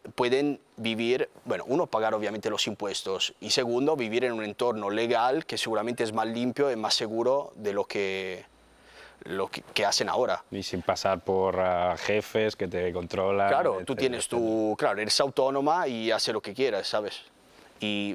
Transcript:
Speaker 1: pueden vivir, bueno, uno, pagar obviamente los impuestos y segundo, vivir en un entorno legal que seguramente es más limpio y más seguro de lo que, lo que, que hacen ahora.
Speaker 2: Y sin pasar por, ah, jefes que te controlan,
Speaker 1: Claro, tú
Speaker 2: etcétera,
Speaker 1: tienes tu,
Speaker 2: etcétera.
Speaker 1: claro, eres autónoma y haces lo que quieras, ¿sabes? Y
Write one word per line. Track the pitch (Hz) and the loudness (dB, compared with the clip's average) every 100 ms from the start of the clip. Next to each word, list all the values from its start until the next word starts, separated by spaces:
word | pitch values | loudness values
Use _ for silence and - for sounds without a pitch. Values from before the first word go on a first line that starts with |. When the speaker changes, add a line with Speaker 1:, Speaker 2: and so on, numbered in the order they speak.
| - | -6
Speaker 1:
pueden | - 123 131 147 131 _ - | -2 2 4 2 -2 _ -6
vivir, | 113 110 117 131 - - - | -2 0 0 0 -2 -6 -4
bueno, | 92 107 | -4 0
uno, | 147 160 | 0 0
pagar | 110 110 | 0 0
obviamente | 110 101 107 107 | 0 -2 -4 -4
los | 104 117 | -2 -2
impuestos | 104 101 92 95 92 - - | -4 -4 -4 -4 -2 -4 -4
y | 107 | -2
segundo, | 135 120 120 147 151 | 0 2 2 2 0
vivir | 110 117 | 0 0
en | 123 | 0
un | 113 | -2
entorno | 104 104 120 110 101 | -6 -2 -2 0 -2
legal | 107 117 117 123 156 - | 0 2 2 2 0 -2
que | 110 | -4
seguramente | 117 107 113 120 | -2 -2 -2 -2
es | 113 | -2
más | 113 113 | -2 -2
limpio | 117 123 120 139 | -2 -2 0 0
y | 117 | 0
más | 107 | 0
seguro | - 110 113 120 139 - - | 0 0 0 2 2 -2 -6
de | 104 | -2
lo | 101 - | -2 -2
que, | 104 98 95 95 92 - - - - - - - - | -2 -2 -2 -6 -8 -14 -20 -20 -20 -20 -20 -20 -16
lo | - 95 95 | -6 -4 -4
que, | - - | -6 -6
que | - 104 | 0 2
hacen | - 104 | 2 0
ahora. | 92 117 87 - | 0 0 -2 -4
Speaker 2:
Y | 95 | -8
sin | - 92 | -6 -4
pasar | - 92 98 92 | -2 0 0 0
por, | - 95 95 92 | 0 2 2 2
ah, | 92 87 90 82 | 2 2 2 0
jefes | - 107 - 110 107 | 0 0 0 0 0
que | - 92 | -2 -4
te | 90 90 | -2 -2
controlan, | 87 85 92 95 98 98 | -2 -4 -2 0 2 2
Speaker 1:
Claro, | 143 165 | 4 2
tú | 92 | 0
Speaker 2:
etcétera, | 92 123 | -4 0
Speaker 1:
tienes | 131 120 - | 0 0 -2
tu, | 120 | 0
Speaker 2:
etcétera. | 113 110 107 107 | 2 2 2 2
Speaker 1:
claro, | 139 101 | 0 2
eres | 107 - | 2 2
autónoma | 139 143 135 139 147 180 151 | 2 2 2 2 2 2 2
y | 113 110 | 0 2
haces | 107 - | 2 2
lo | 107 | -2
que | 104 | -4
quieras, | 101 131 98 - | 0 2 2 0
¿sabes? | 107 101 - - - - - - - | -2 -2 -8 -14 -20 -20 -20 -20 -6
Y | 107 104 101 | -2 0 -2